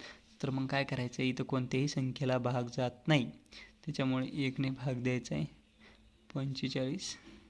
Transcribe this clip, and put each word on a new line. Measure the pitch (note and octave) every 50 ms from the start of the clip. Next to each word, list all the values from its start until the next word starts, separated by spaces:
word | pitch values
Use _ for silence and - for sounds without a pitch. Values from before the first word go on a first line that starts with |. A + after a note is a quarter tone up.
| - - - - - - - - -
तर | C3
मग | C3 C3+ C3
काय | C3 C#3 C#3 C#3
करायचं? | - C#3 B2 B2 A#2+ - - C3
इथं | C3 B2+ - C3
कोणत्याही | - C3+ C3 B2+ C3 - C3 C#3+
संख्येला | C#3+ - C#3 C3 B2+ B2 - C#3+ B2+ B2+
भाग | B2 A#2+ A#2+ C3 B2 B2 A#2+ -
जात | C3+ B2+ B2 - - -
नाही, | D#3+ D#3 C#3 A#2 D2 - - - - - - - - - - -
त्याच्यामुळे | D3+ D3 - C3+ C3 C3 C3 C3
एकने | - - D#3 C3+ C3 C3 - C3+ C3
भाग | C3 C3 B2+ C#3 B2+
द्यायचा | B2+ B2 B2+ B2+ B2 B2 - -
आहे. | D3 D#3 - - - - _ _ - - - - - - - - - - - -
पंचेचाळीस, | C#3+ C3+ C#3 C3 - C3+ C3 - C3+ C3 C3 D#3+ F#3+ - - - - - - - - -